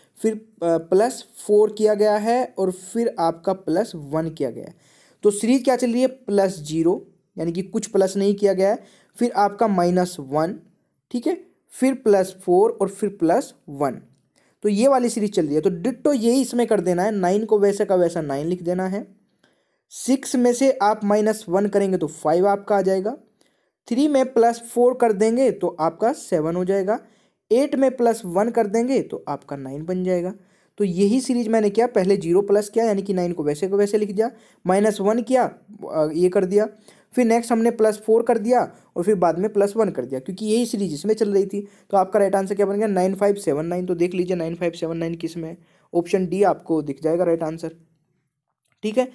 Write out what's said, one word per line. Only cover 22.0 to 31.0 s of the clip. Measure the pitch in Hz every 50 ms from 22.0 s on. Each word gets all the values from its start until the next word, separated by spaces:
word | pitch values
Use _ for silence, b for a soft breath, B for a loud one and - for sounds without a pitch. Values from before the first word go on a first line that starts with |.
| 165
फ़ाइव | 147 - - - 156 160 175 185
आपका | 202 202 202 202 - 214
आ | 196 190
जाएगा। | 190 190 190 185 214 262 311 - _ _ _ _ _ _ _ _ _ _ _ _ -
थ्री | 240 240 285 311
में | 294 269 262 254 262
प्लस | 233 226 233 233 233 - - -
फ़ोर | 240 240 247 254
कर | 247 247 233 214
देंगे | 190 214 220 226 247 269 240
तो | - - - 175 - -
आपका | 156 165 165 160 220 233 294
सेवन | - - - - 160 151 160 170
हो | 180 185
जाएगा। | 180 196 196 190 190 220 - b b b b b b b b b _
एट | 214 247 285 285 294
में | 247 269 262 247
प्लस | - 240 233 226 220 -
वन | 180 170 190 214 233
कर | 233 233 226
देंगे | 208 190 226 233 254 269 226 -
तो | - - - - -
आपका | 143 139 - - 143
नाइन | 139 135 131 135 147 160
बन | 170 185 185 180
जाएगा। | 185 185 180 170 185 220 b b b b b b b b -
तो | 208
यही | 190 175 175